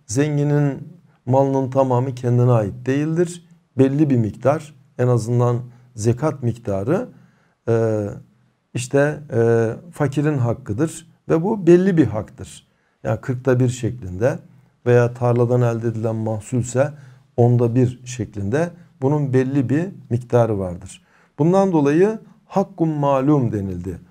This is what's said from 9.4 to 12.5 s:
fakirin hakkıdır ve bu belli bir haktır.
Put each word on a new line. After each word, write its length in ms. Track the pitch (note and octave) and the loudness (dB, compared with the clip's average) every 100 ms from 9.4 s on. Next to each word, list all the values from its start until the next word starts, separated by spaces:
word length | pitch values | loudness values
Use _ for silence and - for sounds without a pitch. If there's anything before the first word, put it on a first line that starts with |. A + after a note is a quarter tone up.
| A#2 A#2 A2+ - - | 2 2 0 -4 -12
fakirin 460 | - C#3+ D3 D3 C#3+ | -4 -4 0 -2 0
hakkıdır 720 | A#2+ A#2 - G#2 D#3 - - _ - | -2 -4 -6 -4 -4 -6 -20 _ -2
ve 140 | D#3+ | -2
bu 240 | F#3 A3 E3+ | 0 0 4
belli 300 | F3+ F#3+ E3 | 6 6 2
bir 100 | A2+ | 0
haktır. 600 | G#2+ - - F#2+ | -2 -8 -14 -18